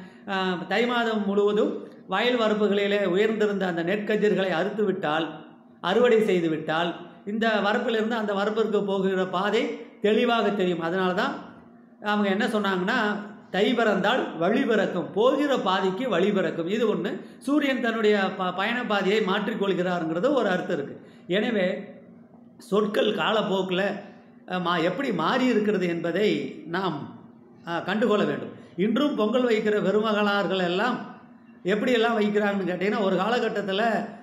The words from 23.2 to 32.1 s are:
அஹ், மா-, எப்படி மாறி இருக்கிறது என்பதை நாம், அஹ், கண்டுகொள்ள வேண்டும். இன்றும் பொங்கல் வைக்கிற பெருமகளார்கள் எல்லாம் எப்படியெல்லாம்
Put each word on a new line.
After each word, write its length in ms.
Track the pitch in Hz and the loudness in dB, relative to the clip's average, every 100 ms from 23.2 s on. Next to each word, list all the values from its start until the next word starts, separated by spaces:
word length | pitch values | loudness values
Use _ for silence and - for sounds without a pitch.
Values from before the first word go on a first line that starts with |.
| 160 220 175 190 185 180 196 202 - - - - - | 2 2 2 0 0 0 0 -4 -10 -20 -20 -18 -8
அஹ், 140 | 185 | -4
மா-, 220 | 170 175 | 0 2
எப்படி 300 | 165 180 269 | 0 0 -2
மாறி 320 | 175 170 254 254 | 0 0 2 2
இருக்கிறது 420 | 214 214 185 180 | 2 2 0 0
என்பதை 680 | 170 170 175 208 151 131 - - | -2 -2 0 0 0 -4 -10 -8
நாம், 520 | 170 190 147 113 - - - - - - | -4 -4 -4 -8 -14 -20 -20 -20 -16 -8
அஹ், 180 | 170 | -6
கண்டுகொள்ள 400 | 165 208 226 202 | -2 0 2 2
வேண்டும். 260 | 151 135 - - - - | 2 -2 -8 -14 -10 -2
இன்றும் 380 | 208 240 294 220 | 0 2 2 2
பொங்கல் 320 | 214 254 247 | 0 2 2
வைக்கிற 340 | 214 208 208 | 2 2 0
பெருமகளார்கள் 840 | 180 214 220 208 208 202 180 190 | 2 2 2 2 2 0 0 0
எல்லாம் 560 | 175 180 240 240 - - - - - - | 0 0 0 -2 -8 -16 -20 -20 -20 -8
எப்படியெல்லாம் 560 | 175 208 247 233 226 | -2 0 2 2 2